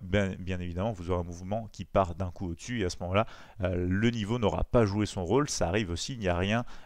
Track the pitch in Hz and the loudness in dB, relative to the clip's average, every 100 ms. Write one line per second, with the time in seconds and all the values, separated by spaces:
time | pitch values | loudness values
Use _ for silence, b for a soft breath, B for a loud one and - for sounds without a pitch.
0 | 90 98 98 90 90 92 87 85 107 98 | 0 2 2 -2 -6 -4 -4 -4 -4 -4
1 | 87 87 87 87 92 101 107 - 92 104 | -2 -2 -2 -8 -6 -6 -6 -12 -2 2
2 | 92 85 95 - 92 85 - 120 90 - | 2 0 -6 -6 -6 -6 -6 -2 -2 -2
3 | 87 95 113 B B B 92 90 90 95 | 0 2 2 B B B -2 0 2 4
4 | 113 117 98 120 104 82 - 123 107 101 | 4 2 0 2 2 2 2 4 4 4
5 | 104 - 85 120 147 - 85 98 95 85 | 0 -2 2 2 2 0 0 0 0 -4
6 | - 131 95 87 95 113 123 B | -6 -2 0 2 2 0 -2 B